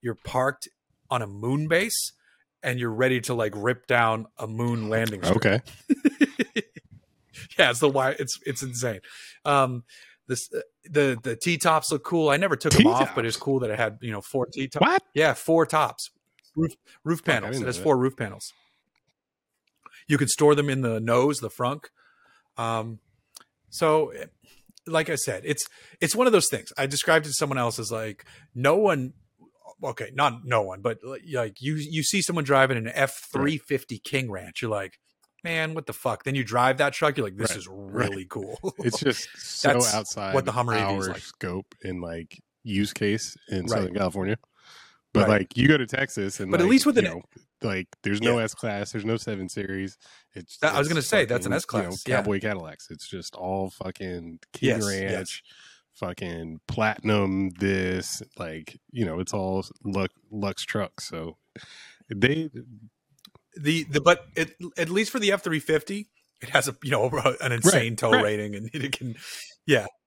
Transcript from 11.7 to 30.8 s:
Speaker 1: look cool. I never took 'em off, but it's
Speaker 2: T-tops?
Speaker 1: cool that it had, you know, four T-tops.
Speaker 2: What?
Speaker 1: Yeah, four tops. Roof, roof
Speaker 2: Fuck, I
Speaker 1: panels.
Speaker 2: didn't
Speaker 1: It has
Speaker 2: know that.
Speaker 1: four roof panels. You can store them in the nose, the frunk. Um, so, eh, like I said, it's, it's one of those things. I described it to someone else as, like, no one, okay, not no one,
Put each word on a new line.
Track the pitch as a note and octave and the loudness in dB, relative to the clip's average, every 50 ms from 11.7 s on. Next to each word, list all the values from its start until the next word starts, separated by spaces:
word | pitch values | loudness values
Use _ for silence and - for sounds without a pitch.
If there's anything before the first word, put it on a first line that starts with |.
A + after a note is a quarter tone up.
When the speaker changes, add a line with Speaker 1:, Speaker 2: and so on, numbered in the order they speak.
| D#3+ D#3 - - | 4 4 2 0
Speaker 1:
look | E3 C#3 - | -4 -2 -2
cool. | - F3+ E3+ D#3 D3 | -2 0 2 4 4
I | C#3 | 4
never | D3 F#3+ F#3+ D#3 | 4 2 2 0
took | - - D#3+ D3 | 0 2 2 4
'em | - A3+ | 6 4
off, | D#4+ - B2+ C3+ - - | 4 4 2 0 0 0
but | C3 A2+ | -2 -2
it's | A#2 A2 | -2 -4
Speaker 2:
T-tops? | |
Speaker 1:
cool | - - C#3 C#3 C3 | -4 -2 -2 -2 0
that | B2 A2 | 0 -2
it | G#2+ G#2+ | -2 -2
had, | A#2+ G#2+ G#2 A2+ | -2 -2 -4 -8
you | - A#2+ | -8 -8
know, | G#2+ G2+ | -8 -8
four | - - - C3+ B2 | -8 -4 -4 -4 -4
T-tops. | - - C3+ C3+ C3+ - D3+ E3+ | -2 -4 -8 -8 -6 0 2 2
Speaker 2:
What? | C#4 F4 F#4+ _ _ _ | 4 4 2 _ _ _
Speaker 1:
Yeah, | C#3 D#3 D3+ B2 | 2 2 2 2
four | - - - D#3+ E3 D#3+ | 0 2 2 4 4 4
tops. | - - D#3 D3 - - - - - _ _ _ _ _ _ _ _ _ | 4 2 0 0 0 -2 -8 -14 -14 _ _ _ _ _ _ _ _ _
Roof, | D#3 E3 D#3+ - _ _ _ - _ _ | -2 -2 -2 -4 _ _ _ -20 _ _
roof | D3+ E3+ D#3+ - | -2 -2 -2 0
Speaker 2:
Fuck, | - C#3 A2+ G2+ | 0 0 0 0
I | G#2 | -2
Speaker 1:
panels. | |
Speaker 2:
didn't | B2 C3+ A#2 | -4 -4 -2
Speaker 1:
It | |
has | B2+ A#2+ | -4 -4
Speaker 2:
know | F2 | 0
that. | F#2 | 4
Speaker 1:
four | D#3 C#3 | 4 4
roof | B2+ B2 C3+ C3 | 6 4 0 0
panels. | - A#2+ G2+ G2 G2+ - - _ _ _ _ _ _ _ _ _ _ _ _ _ _ _ _ _ _ _ _ _ _ _ _ _ _ _ - - - - | -2 -8 -8 -8 -12 -16 -18 _ _ _ _ _ _ _ _ _ _ _ _ _ _ _ _ _ _ _ _ _ _ _ _ _ _ _ -20 -20 -20 -2
You | - D3+ | 0 2
can | C#3 C#3+ | 2 2
store | B2 - - D3+ D3 D3+ | 0 2 4 6 6 6
them | C#3+ C#3+ C#3+ | 6 4 0
in | C3+ C3+ | 0 0
the | C3 A#2 A2+ A2 | 0 0 0 0
nose, | A2+ A#2 A#2 B2 B2+ D3 D3 C3 | 0 2 4 4 4 4 2 0
the | A#2+ G#2+ | -6 -10
frunk. | - - B2 B2 C#3 D3+ - - _ _ _ _ _ _ _ _ _ _ _ _ _ | -6 -2 -2 -2 -2 -4 -10 -20 _ _ _ _ _ _ _ _ _ _ _ _ _
Um, | - A#2 A2+ A2+ A2+ A2+ A2+ A2+ G#2+ _ _ _ _ _ _ _ - - _ _ _ _ _ | -6 -4 -2 -2 -2 -4 -6 -10 -16 _ _ _ _ _ _ _ -20 -20 _ _ _ _ _
so, | - - E3+ D#3 D#3 D#3+ D3+ - | -4 0 4 4 4 4 2 0
eh, | - - - - _ _ _ _ - - _ _ _ _ _ | -4 -12 -14 -14 _ _ _ _ -20 -20 _ _ _ _ _
like | - D#3+ D#3+ D#3+ E3 | -2 0 0 0 0
I | D#3+ | -2
said, | C3 - - G#2+ F#2 G#2 | -2 -2 -4 -4 -4 -2
it's, | D3+ D3 - - - - - - - - _ | -4 -2 -2 -4 -10 -10 -20 -20 -20 -6 _
it's | F3 D#3 - | -2 0 2
one | G#3+ B3+ | 4 6
of | B3+ A3 | 6 8
those | F#3 - - | 6 6 4
things. | - A2 - - - | -2 -4 -8 -10 -4
I | - C#3 | -4 -4
described | C3+ C#3 C#3+ - - D#3+ D#3+ D3+ | -2 -2 -2 2 4 4 4 4
it | D3+ | 2
to | C3 | -2
someone | - D#3 C#3 C3+ | -2 -2 -2 0
else | C3 A#2+ A#2 A2 - | 0 0 0 -2 -4
as, | A2+ G#2+ | -6 -6
like, | A#2 A2+ A2 A2 G2+ _ - - - - - _ _ | -6 -6 -6 -8 -10 _ -18 -20 -20 -20 -20 _ _
no | A#2+ B2+ C#3 D#3+ | 2 4 4 6
one, | G3 G#3+ G3+ E3+ C#3+ B2+ C3 - _ _ _ _ _ _ _ _ _ _ - - _ - | 6 6 4 4 2 0 -6 -8 _ _ _ _ _ _ _ _ _ _ -20 -16 _ -8
okay, | C#3 A#2 - A#2+ G#2+ C3 | -8 -6 -6 -10 -8 -2
not | C3+ D3 C#3 A#2 A#2+ F3+ | 0 0 0 0 -4 -4
no | B2+ A#2+ A2+ | 0 2 2
one, | G2+ F#2+ F#2 G2 | 2 0 -6 -4